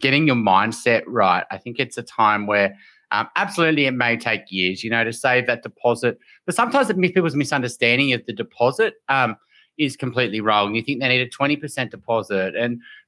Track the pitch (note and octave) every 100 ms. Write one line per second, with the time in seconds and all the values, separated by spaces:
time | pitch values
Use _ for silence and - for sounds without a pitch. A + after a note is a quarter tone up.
0 | C3+ C#3 D#3 B2 G#2 F#2+ G#2+ A2+ B2 A2+
1 | - A#2 F#2+ F2+ - F#2+ B2+ B2 B2 -
2 | - - G#2+ G#2 G#2 G#2 G2+ - - _
3 | - G#2 A2+ - G3 E3+ D#3+ D3+ C3+ B2+
4 | A#2+ A#2 A#2 A2 - F#2+ F#2 F#2+ A2+ A#2
5 | A2+ A#2 C3+ B2 B2 A#2 A#2 _ A#2+ A#2
6 | B2 G2+ _ _ - F3 A#3 C#4 A3+ F#3
7 | F3+ F#3 E3 C#3+ C3+ C#3 B2 - A#2+ B2
8 | C#3 B2 - G#2 A2 - B2 C3+ A3 -
9 | - C3+ A#2+ G#2 _ _ _ - D3 -
10 | C3 A#2+ A#2 G#2+ G#2+ G#2+ G#2 A2+ A#2 C3
11 | C3 B2+ B2 - C#3 D3 D3+ - A#2+ F#2+
12 | - A2+ G2+ G2 F#2+ D#2+ A#2+ A#2+ - -